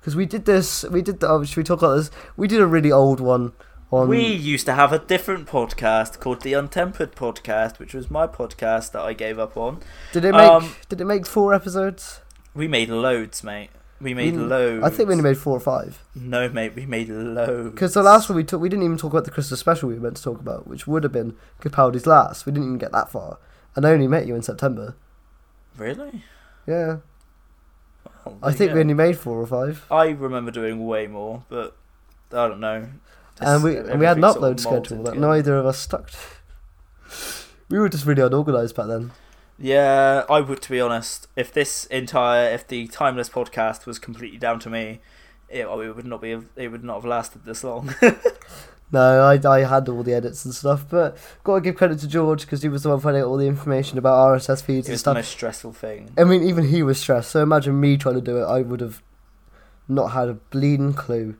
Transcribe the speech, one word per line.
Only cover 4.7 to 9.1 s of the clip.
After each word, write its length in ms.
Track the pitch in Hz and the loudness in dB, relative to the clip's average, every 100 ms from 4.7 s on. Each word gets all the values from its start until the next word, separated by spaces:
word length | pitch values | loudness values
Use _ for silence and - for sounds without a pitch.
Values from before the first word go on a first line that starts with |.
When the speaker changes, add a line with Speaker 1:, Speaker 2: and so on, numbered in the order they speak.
Speaker 2:
have 180 | 135 143 | 4 4
a 60 | 156 | 4
different 480 | 156 185 - 190 147 | 0 -2 0 -8 -4
podcast 720 | 139 117 - 113 110 110 - | -4 -4 -2 0 0 -2 -6
called 220 | 131 123 | -8 -6
The 120 | 135 | -2
Untempered 580 | 139 143 - 180 202 151 - | -4 -2 -4 -4 -4 -8 -6
Podcast, 640 | 123 110 - 110 110 - | -8 -8 -6 -2 -2 -6
which 140 | - | -16
was 160 | 131 123 | -14 -8
my 160 | 147 160 | -4 -4
podcast 640 | - 120 - 110 113 113 | -4 -10 -6 -2 -2 -4
that 80 | - | -8
I 120 | 90 | -8